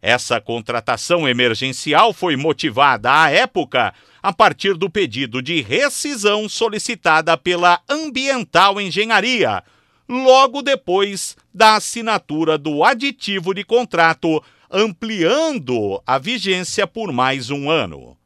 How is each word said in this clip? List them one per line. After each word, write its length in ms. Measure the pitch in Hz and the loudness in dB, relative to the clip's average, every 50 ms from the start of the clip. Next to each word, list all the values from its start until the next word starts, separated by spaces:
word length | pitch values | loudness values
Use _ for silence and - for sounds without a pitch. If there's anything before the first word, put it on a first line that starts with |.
Essa 400 | - 101 117 123 - - 123 113 | 2 2 0 0 0 -2 -4 -4
contratação 840 | - - 117 117 107 - 120 120 - - 123 110 - - 175 175 160 | -2 -4 -8 -6 -6 -4 -6 -4 -2 -2 -4 -4 0 -2 0 0 2
emergencial 840 | 135 123 120 127 123 113 107 135 131 127 - - 151 147 156 202 233 | 0 2 2 2 2 2 0 -4 -8 -8 -8 -4 0 4 4 4 4
foi 240 | 196 - - 180 151 | 2 -2 -2 -2 -2
motivada, 880 | 131 143 160 147 - - 156 107 120 139 143 131 110 104 123 135 156 160 | 0 0 -2 -2 -2 -4 -6 2 4 4 4 4 2 2 2 4 4 4
à 60 | 156 | 4
época, 640 | 139 180 247 262 _ 190 151 - - 127 117 101 - _ _ _ _ _ | 4 2 0 0 _ -4 -4 -2 0 0 0 0 -2 _ _ _ _ _
a 120 | _ 196 185 | _ -6 0
partir 400 | _ 220 - 156 _ - 196 196 | _ 2 2 2 _ -2 -2 -2
do 160 | 165 180 196 | -2 -4 -4
pedido 520 | 165 214 190 135 104 123 139 123 110 127 | -2 -2 -4 -2 -2 -6 -8 -6 -6 -8
de 200 | 127 135 170 160 | -6 -4 -4 -4
rescisão 880 | 123 101 123 196 277 285 - - - 285 294 233 202 208 202 214 214 208 | -4 -2 -2 0 0 0 -2 -4 -8 -8 -8 -2 0 0 0 0 -4 -6
solicitada 880 | - - 226 226 208 214 - - 240 202 _ 175 156 156 160 160 165 151 | -6 -4 -4 -4 -4 -4 -6 -8 -10 -4 _ 2 2 2 2 2 0 0
pela 420 | _ 175 180 175 175 175 175 170 _ _ | _ -2 -2 2 4 4 4 2 _ _
Ambiental 920 | 277 302 320 302 247 254 262 277 269 254 214 - _ 165 185 202 196 202 | -6 -6 -6 -8 -8 -6 -4 -2 -2 -4 -4 0 _ 4 4 4 4 0
Engenharia, 840 | 202 190 147 180 214 226 226 202 190 247 254 233 175 117 104 92 - _ _ _ _ _ _ _ _ _ | -4 -6 -2 -4 -2 0 0 0 0 0 0 0 0 0 0 -4 -6 _ _ _ _ _ _ _ _ _
logo 520 | 247 254 262 262 254 269 269 262 233 277 | -6 0 4 6 6 6 6 4 0 -4
depois 760 | 254 254 277 262 _ - 175 190 202 202 196 185 - - - _ _ _ _ | -2 -2 -4 -4 _ -2 0 0 0 -2 -4 -8 -10 -12 -14 _ _ _ _
da 220 | 180 220 220 214 | 4 4 6 6
assinatura 840 | 214 - - - 233 233 226 220 190 _ _ 151 156 160 156 156 151 | 4 0 -4 -8 -8 -4 -4 -4 -4 _ _ -4 -2 0 0 0 0
do 260 | 143 156 151 143 160 | 0 -4 -2 2 2
aditivo 720 | 220 269 226 254 277 277 _ - - 202 190 165 180 196 | 2 2 2 -2 -6 -6 _ -8 -6 -6 -4 -4 -4 -4
de 100 | 196 202 | -4 -4
contrato, 800 | _ - 240 247 - - 170 165 165 160 _ - 170 160 151 _ _ _ _ _ _ | _ 0 0 0 0 0 2 2 2 2 _ 0 0 0 -2 _ _ _ _ _ _
ampliando 1300 | - 190 214 226 180 _ - 220 220 202 170 165 226 294 320 320 294 240 143 123 127 117 104 101 98 98 _ | -2 0 0 0 -2 _ -8 -8 -4 0 2 2 2 2 0 -2 -2 -4 -4 -2 -2 -2 -2 -2 -4 -6 _
a 120 | - 127 139 | -2 -2 -2
vigência 680 | 131 160 247 247 180 196 190 180 180 - - - 202 | 0 -4 -6 -4 -2 -2 -2 -2 -4 -6 -2 -4 -4
por 280 | - _ 226 226 196 139 | -4 _ -8 -8 -6 -2
mais 360 | 123 127 131 135 135 123 113 | 0 0 0 0 -2 -4 -8
um 200 | 143 143 139 143 | -8 -6 -2 0
ano. 480 | 160 160 120 92 78 69 62 60 60 _ _ | 0 0 0 -4 -8 -14 -20 -20 -20 _ _